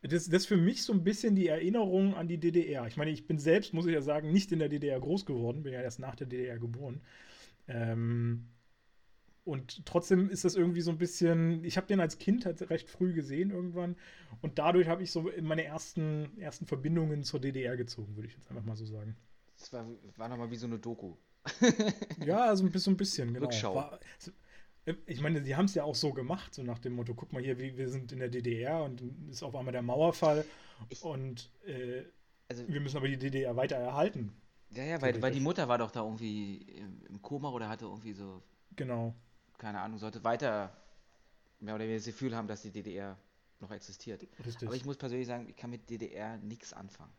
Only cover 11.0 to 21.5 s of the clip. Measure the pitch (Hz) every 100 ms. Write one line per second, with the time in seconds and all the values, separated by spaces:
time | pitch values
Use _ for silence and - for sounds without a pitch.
11 | 175 - 170 165 165 165 170 185 185 196
12 | 165 - - 233 196 165 185 165 - -
13 | 185 165 135 139 190 190 180 175 175 175
14 | - - - 113 151 139 156 175 165 170
15 | 180 170 165 - 156 160 156 156 - -
16 | 156 151 151 - 165 - 170 143 143 165
17 | 160 147 139 143 135 135 123 127 117 -
18 | 104 104 113 - - 123 110 110 110 107
19 | 107 110 - - _ _ - 123 113 113
20 | 101 95 113 120 117 117 120 113 117 117
21 | 95 82 _ _ -